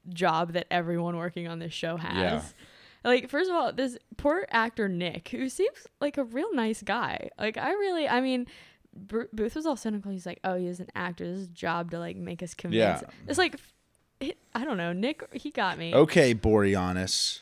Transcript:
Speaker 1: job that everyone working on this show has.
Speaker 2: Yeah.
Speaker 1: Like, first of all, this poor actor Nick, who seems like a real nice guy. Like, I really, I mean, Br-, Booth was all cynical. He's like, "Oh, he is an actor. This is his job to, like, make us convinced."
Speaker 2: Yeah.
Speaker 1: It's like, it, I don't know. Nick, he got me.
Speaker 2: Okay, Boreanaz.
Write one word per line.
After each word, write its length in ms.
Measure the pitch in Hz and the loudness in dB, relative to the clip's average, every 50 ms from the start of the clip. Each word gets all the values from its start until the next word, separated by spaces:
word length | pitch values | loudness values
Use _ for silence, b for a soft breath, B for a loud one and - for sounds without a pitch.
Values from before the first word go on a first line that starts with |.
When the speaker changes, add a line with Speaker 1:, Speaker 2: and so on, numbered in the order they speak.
| - 185 | -14 -10
Speaker 1:
job 440 | 175 165 185 170 160 160 175 170 165 | -4 0 2 4 4 4 2 0 0
that 140 | 175 170 - | -2 -2 0
everyone 460 | - 180 170 170 175 170 170 175 175 | 0 0 2 2 0 0 0 0 -2
working 300 | 165 170 175 - 175 170 165 | -4 -4 -6 -6 -6 -8 -6
on 100 | 170 165 | -8 -8
this 140 | 165 165 - | -8 -8 -8
show 240 | - - 165 165 | -4 -4 -4 -2
has. 180 | 170 165 - - | -2 -4 -2 0
Speaker 2:
Yeah. 260 | - 90 87 80 73 76 - - B B B B B B B B B B | 2 2 2 2 0 -2 -6 -14 B B B B B B B B B B
Speaker 1:
Like, 240 | 233 247 262 247 254 | 4 4 4 4 2
first 220 | - 294 381 370 | 0 0 2 2
of 60 | 349 | 2
all, 160 | 330 - - - | 2 2 0 0
this 260 | 247 269 254 247 - _ - - | 0 -2 -2 -2 -6 _ -18 -8
poor 300 | - - 294 311 381 - - | 0 2 2 2 2 0 0
actor 380 | - 226 220 233 - - 208 196 | 0 2 0 0 0 -2 -2 0
Nick, 400 | 180 175 180 165 - 170 - - | 0 0 -2 -2 -4 -6 -10 -8
who 180 | 254 226 262 262 | -6 -4 -4 -4
seems 380 | - - 381 523 - - - - _ - | 0 0 0 0 0 -4 -18 -16 _ -2
like 180 | 277 294 285 285 | -2 -2 0 0
a 60 | 262 | -4
real 280 | 226 226 269 349 453 370 | -2 -2 -4 -2 0 0
nice 280 | 254 226 220 226 - 202 | 0 2 0 0 -2 -2
guy. 480 | 196 202 240 185 - - - - - - - | -2 -2 -2 -2 -2 -4 -4 -8 -8 -8 -4
Like, 180 | - 220 226 226 | -4 -4 -2 -2
I 120 | - 285 370 | -2 0 0
really, 360 | 415 403 381 359 330 294 - | 0 0 0 0 2 2 2
I 120 | - 247 | 2 2
mean, 260 | 262 262 254 247 240 - B B B B B B B _ - | 2 2 0 0 -2 -6 B B B B B B B _ -20
Br-, 300 | - 196 202 208 233 233 - - | -18 -12 -6 -4 -4 -4 -4 -4
Booth 220 | 220 208 233 - | -2 -2 -2 -2
was 100 | 311 311 | -2 -2
all 100 | 330 269 | -2 -2
cynical. 340 | 220 - 220 214 202 202 202 196 | -2 -2 -4 -4 -4 -4 -6 -8
He's 140 | 185 - | -8 -8
like, 120 | 180 - - - | -10 -10 -4 -2
"Oh, 120 | 190 180 | -2 0
he 100 | 180 180 | 0 0
is 120 | 175 180 175 | -2 -4 -6
an 100 | 185 - - | -8 -10 -8
actor. 300 | 202 180 180 170 - 175 | -6 -6 -6 -6 -6 -6
This 100 | 175 180 | -6 -6
is 60 | 196 | -6
his 80 | 190 175 | -8 -10
job 420 | 170 - 185 170 165 170 170 170 170 | -10 -6 -4 -2 -2 -2 -2 -4 -6
to, 60 | 170 | -6
like, 180 | 170 170 180 | -6 -8 -8
make 260 | 190 175 180 175 165 180 | -8 -8 -8 -8 -8 -8
us 120 | 170 - | -10 -10
convinced." 480 | - - 175 107 113 110 98 82 - - | -8 -4 0 2 4 4 4 4 0 -2
Speaker 2:
Yeah. 40 | - - - - | -10 -16 -14 -6
Speaker 1:
It's 120 | - - - | -2 2 2
like, 180 | 359 302 - - - - _ _ _ _ _ _ _ _ _ - | 2 2 0 -6 -16 -18 _ _ _ _ _ _ _ _ _ -10
it, 180 | 269 302 - _ _ _ - | -8 -8 -8 _ _ _ -6
I 100 | 226 240 | -6 -4
don't 120 | 220 214 | -2 -2
know. 160 | 180 170 170 175 | -2 -2 -2 -2
Nick, 340 | 185 214 269 311 - - - - | -2 -2 -2 -4 -6 -10 -12 -12
he 180 | 262 - 294 | -10 -10 -8
got 280 | - 240 202 185 170 - | -4 -2 -2 -2 -2 -4
me. 140 | 165 165 139 | -2 4 6
Speaker 2:
Okay, 380 | 131 156 156 - 175 143 123 117 | 6 6 8 8 6 6 6 6
Boreanaz. 1040 | 107 - 110 107 104 101 98 98 95 90 90 90 92 92 92 - - - - - - | 4 4 6 6 6 6 6 4 2 2 2 0 0 0 0 0 0 0 0 -2 -4